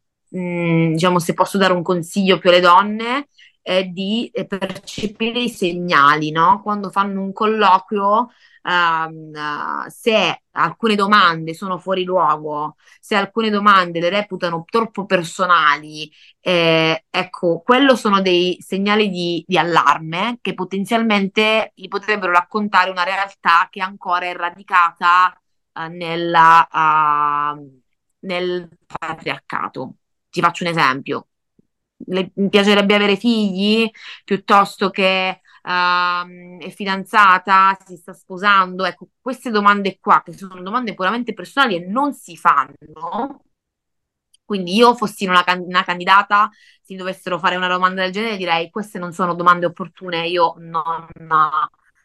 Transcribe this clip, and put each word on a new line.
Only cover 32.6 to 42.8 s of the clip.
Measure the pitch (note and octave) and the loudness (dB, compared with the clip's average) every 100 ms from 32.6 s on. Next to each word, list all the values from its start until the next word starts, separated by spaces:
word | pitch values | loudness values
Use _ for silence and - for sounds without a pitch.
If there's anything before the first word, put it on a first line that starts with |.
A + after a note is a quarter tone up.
| G3+ G3+ G3+ | 4 4 4
avere | G#3 G3+ G3 | 2 2 0
figli | A#3+ A3 G3+ F#3 G3+ A3 A3 - - - | 0 0 0 -2 0 0 -2 -6 -20 -14
piuttosto | - G3 - G3+ G3 - G3 | -6 -4 2 4 4 0 -4
che, | G3+ F#3+ F#3+ F#3 F#3 _ _ | 0 0 0 -2 -6 _ _
ehm, | - F3+ F3+ F3+ F3+ F3 F3+ F3+ F3+ F3+ | -6 0 2 2 0 -2 -6 -14 -20 -16
è | D#3+ | -14
fidanzata, | - G3 F#3+ F#3+ A3+ G3+ F#3 G3+ F#3+ F#3+ F#3+ - | -8 -4 -4 2 6 6 6 4 4 4 0 -8
si | F3+ | -20
sta | - | -20
sposando. | F3+ - F3+ G#3 G3 F#3 F#3 | -20 -16 -4 2 2 2 -2
Ecco, | F#3 - F3+ _ | -4 -6 -16 _
queste | B3+ B3+ B3+ | -10 -8 -4
domande | G#3+ G3+ G3+ G3 F#3 | 2 2 2 -2 -4
qua, | G#3+ D#3+ | 2 2
che | - | 0
sono | D#3+ F#3+ F3+ | -18 -18 -16
domande | F#3 A#3+ A#3 | -8 -8 -6
puramente | - F#3 A#3 A#3 | -4 -4 -4 -6
personali | G3 F3+ - C4 F3 | -10 -4 0 0 0
e | F3 | -4
non | A3+ C#4+ | -4 -4
si | - - E3 | -6 -16 -2
fanno. | F3 C#3+ C3+ C#3+ | 2 2 0 -8